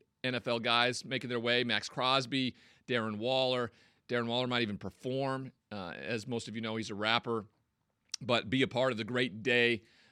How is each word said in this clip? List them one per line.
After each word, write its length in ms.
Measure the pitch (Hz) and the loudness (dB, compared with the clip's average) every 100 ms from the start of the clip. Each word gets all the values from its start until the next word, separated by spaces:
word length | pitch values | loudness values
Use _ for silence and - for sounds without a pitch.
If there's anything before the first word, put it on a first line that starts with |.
| _ _ | _ _
N 100 | 127 | -4
F 140 | 123 123 | -4 0
L 100 | 117 | 0
guys 460 | 120 117 123 123 | 2 4 2 0
making 260 | 110 131 123 | -4 -6 -2
their 80 | 120 | -2
way. 240 | 117 120 | 2 2
Maxx 260 | 120 107 - | 4 0 -2
Crosby, 680 | - 127 135 120 135 127 - - _ - | -2 2 2 2 -2 -2 -4 -20 _ -2
Darren 300 | 120 110 104 | -2 -2 -2
Waller. 520 | 120 131 131 127 117 _ _ _ - | 0 2 2 0 -2 _ _ _ -4
Darren 180 | 120 117 | -2 0
Waller 200 | 120 127 | 0 0
might 160 | 123 | 0
even 160 | 110 98 | 0 -2
perform. 720 | 98 - 127 131 135 131 135 _ - | -8 -8 -6 -2 -2 -4 -8 _ -12
Uh, 220 | 104 87 67 | -10 -8 -8
as 240 | 71 117 117 | -6 -6 -4
most 220 | 117 - | -6 -6
of 60 | |
you 80 | 110 | -8
know, 140 | 110 113 | -4 -4
he's 120 | 110 | -4
a 60 | |
rapper. 500 | 101 107 117 120 113 101 _ _ _ _ _ - - | -2 4 4 2 -4 -4 _ _ _ _ _ -16 -10
But 260 | 113 117 101 | 0 0 2
be 140 | 131 | 2
a 40 | 123 | 2
part 240 | 120 131 | 2 0
of 60 | 110 | 0
the 80 | |
Great 380 | 110 123 127 107 | -2 0 -2 -2
Day, 400 | 123 120 120 113 - _ _ | 2 4 4 2 -4 _ _